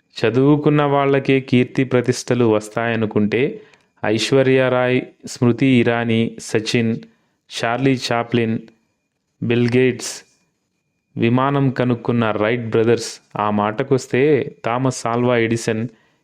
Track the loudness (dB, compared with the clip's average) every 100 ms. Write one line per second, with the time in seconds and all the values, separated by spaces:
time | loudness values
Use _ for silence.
0 | _ -4 -2 2 4 4 2 2 2 0
1 | 2 0 2 0 2 0 2 -2 0 0
2 | 0 -2 -2 2 2 2 -2 -6 -4 -2
3 | -2 0 0 0 -2 -4 -18 _ _ _
4 | -2 -2 0 2 4 2 2 0 0 0
5 | -2 _ -16 -2 0 2 2 4 4 0
6 | 0 0 0 -4 -4 -4 -2 -2 0 -4
7 | -8 _ _ _ _ -6 -4 0 0 0
8 | -2 -4 -2 -2 -2 -4 -8 _ _ _
9 | _ _ _ -10 -2 0 2 2 0 0
10 | -8 -12 -18 _ _ _ _ _ _ _
11 | _ -2 0 2 0 0 0 0 -2 -2
12 | -2 0 0 0 0 -2 -2 0 2 2
13 | 0 -14 _ -4 -2 0 -2 -2 -2 -2
14 | 0 0 2 2 0 -6 -4 -2 -2 -2
15 | -4 -2 0 2 0 -2 -2 -4 -6 -10
16 | _ _